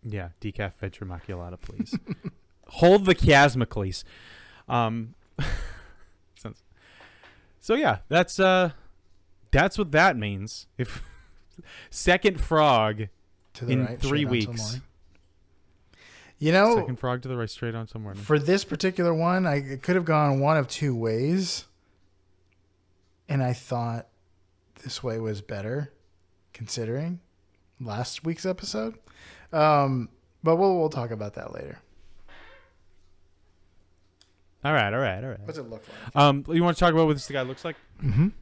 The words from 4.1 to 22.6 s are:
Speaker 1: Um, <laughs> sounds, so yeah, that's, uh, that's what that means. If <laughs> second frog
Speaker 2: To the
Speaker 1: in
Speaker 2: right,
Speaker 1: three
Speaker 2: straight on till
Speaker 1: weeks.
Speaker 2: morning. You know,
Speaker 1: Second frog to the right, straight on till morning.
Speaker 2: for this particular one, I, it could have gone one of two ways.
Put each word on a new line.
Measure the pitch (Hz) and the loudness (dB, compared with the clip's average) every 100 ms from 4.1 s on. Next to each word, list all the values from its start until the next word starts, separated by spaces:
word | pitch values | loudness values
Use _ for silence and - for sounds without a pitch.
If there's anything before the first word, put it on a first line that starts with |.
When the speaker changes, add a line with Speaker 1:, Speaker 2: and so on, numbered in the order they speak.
| - - - - - - | -20 -20 -20 -20 -20 -4
Speaker 1:
Um, | 120 113 113 113 - _ - | -2 -2 -4 -10 -16 _ -6
<laughs> | - - - - - - - _ _ _ | -4 -4 -8 -12 -20 -20 -20 _ _ _
sounds, | 110 101 _ _ _ - - _ - - _ _ | -16 -16 _ _ _ -20 -20 _ -20 -20 _ _
so | - | -2
yeah, | 233 302 104 - | 0 2 0 0
that's, | 156 180 - | 0 0 2
uh, | 190 185 180 - - - _ _ _ _ - | 4 4 2 -2 -20 -20 _ _ _ _ 0
that's | 135 170 - | 4 4 2
what | 190 | 0
that | 147 175 135 | 4 4 4
means. | 104 98 104 - - _ | -2 -4 -8 -12 -18 _
If | 123 - - - - - _ | -8 -6 -14 -16 -20 -20 _
<laughs> | - - - - | -20 -20 -20 -16
second | - - 180 208 175 | -2 2 4 4 0
frog | - 156 151 123 107 107 107 - _ _ _ | 0 4 6 6 4 0 -8 -12 _ _ _
Speaker 2:
To | - | -12
the | 123 | -2
Speaker 1:
in | 127 123 | 0 0
Speaker 2:
right, | 120 | -2
Speaker 1:
three | 139 147 | -2 0
Speaker 2:
straight | 139 | 0
on | 123 | 0
till | 107 | -2
Speaker 1:
weeks. | 117 | -6
Speaker 2:
morning. | 107 123 - _ _ _ _ _ _ _ _ _ _ _ - - - _ | -8 -10 -14 _ _ _ _ _ _ _ _ _ _ _ -20 -20 -20 _
You | 151 | 2
know, | 175 208 233 | 4 4 4
Speaker 1:
Second | 165 123 | 0 -6
frog | 127 123 | -4 -4
to | 127 | -6
the | 127 | -6
right, | 113 | -6
straight | - 120 113 | -6 -8 -8
on | 113 | -10
till | 117 | -12
morning. | 107 98 | -12 -12
Speaker 2:
for | 101 151 | 0 0
this | 143 196 | 4 0
particular | - 156 185 185 175 | 0 -2 -2 0 0
one, | 160 170 180 185 | 2 0 2 0
I, | 143 | 0
it | 135 135 | -4 -8
could | - | 0
have | 185 | 0
gone | 165 156 151 135 | 2 2 4 2
one | 139 156 | 2 2
of | 131 | 0
two | - 147 | -2 -2
ways. | 120 113 110 139 180 180 - - _ _ _ _ _ _ _ _ _ | 0 0 0 0 0 -2 -6 -10 _ _ _ _ _ _ _ _ _